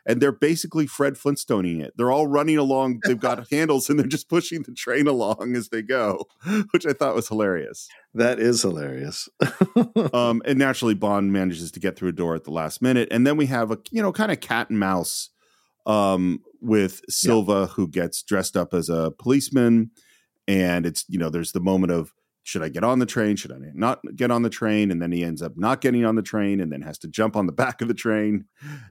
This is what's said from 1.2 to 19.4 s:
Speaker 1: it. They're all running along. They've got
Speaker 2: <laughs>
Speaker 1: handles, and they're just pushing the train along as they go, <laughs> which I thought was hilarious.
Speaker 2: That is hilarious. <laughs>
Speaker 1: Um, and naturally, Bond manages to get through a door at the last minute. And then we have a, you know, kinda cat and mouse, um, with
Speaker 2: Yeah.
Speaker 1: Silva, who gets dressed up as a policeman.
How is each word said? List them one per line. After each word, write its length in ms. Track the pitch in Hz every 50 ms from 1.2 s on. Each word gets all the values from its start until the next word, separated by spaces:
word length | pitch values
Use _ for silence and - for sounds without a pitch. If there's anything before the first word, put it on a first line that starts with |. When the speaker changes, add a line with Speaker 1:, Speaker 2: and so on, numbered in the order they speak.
| - 143 143 - - - 120 101 92 87 85 80
Speaker 1:
it. 120 | 71 - - -
They're 140 | 120 123
all 160 | 135 151 156 143
running 300 | 139 143 151 160 156 151
along. 420 | 139 135 135 135 131 127 123 110 -
They've 160 | - 127 107
got 280 | 127 120 123 123 120 -
Speaker 2:
<laughs> 40 |
Speaker 1:
handles, 380 | 143 151 165 156 139 131 - -
and 80 | 147 147
they're 60 | 135
just 240 | 131 151 143 - -
pushing 320 | 170 175 - - 170 160
the 120 | - - 123
train 340 | - - 123 120 143 147 147
along 480 | 135 120 104 104 110 - 101 123 123
as 140 | 120 107 -
they 120 | 117 113
go, 460 | 104 107 131 127 113 104 92 - - - _ _ 117
<laughs> 260 | 175 208 214 202 -
which 140 | - 170 -
I 80 | 151 139
thought 220 | - 143 131 -
was 120 | 117 - -
hilarious. 600 | 110 107 107 98 90 82 71 52 - - - - - - _ _ -
Speaker 2:
That 260 | 110 117 123 123 110
is 220 | 110 120 120 110
hilarious. 640 | - 95 85 78 73 69 65 - 139 147 - - - - _
<laughs> 60 | - - - - - 185 - - 233 - - - 226 180 143 -
Speaker 1:
Um, 280 | 120 120 120 113 117 -
and 120 | 127 139 131
naturally, 340 | 139 135 127 - 127 113 104
Bond 380 | 92 107 101 101 101 101 98 98
manages 380 | 98 92 92 85 82 85 80
to 80 | - 87
get 160 | 95 92 -
through 140 | - 95 90
a 40 | 82
door 220 | 85 87 82 82
at 80 | 78 -
the 80 | 73
last 300 | 78 82 78 78 - -
minute. 260 | 123 127 127 123 113 -
And 140 | 110 117 123 143
then 100 | 147 156
we 80 | 147 127
have 240 | 135 117 113 107
a, 60 | 113 - - -
you 100 | - 226
know, 100 | 208 190
kinda 240 | 170 - 214 208 151
cat 340 | - - - 117 117 - -
and 100 | 113 104
mouse, 500 | 98 95 95 90 82 - - - - - _ _ _ _ _ _ _ _ _ _ _
um, 560 | - 107 104 101 98 95 90 92 90 82 - - - - _
with 400 | - 113 107 104 98 92 - - - -
Speaker 2:
Yeah. 40 |
Speaker 1:
Silva, 560 | - - - 127 117 110 98 98 101 98 95 87
who 200 | - - 95 80
gets 360 | 76 90 85 82 - - -
dressed 320 | - 104 95 - - - 95
up 160 | 87 - -
as 160 | 87 80 -
a 220 | 82 82 80 80 - -
policeman. 760 | - 120 139 135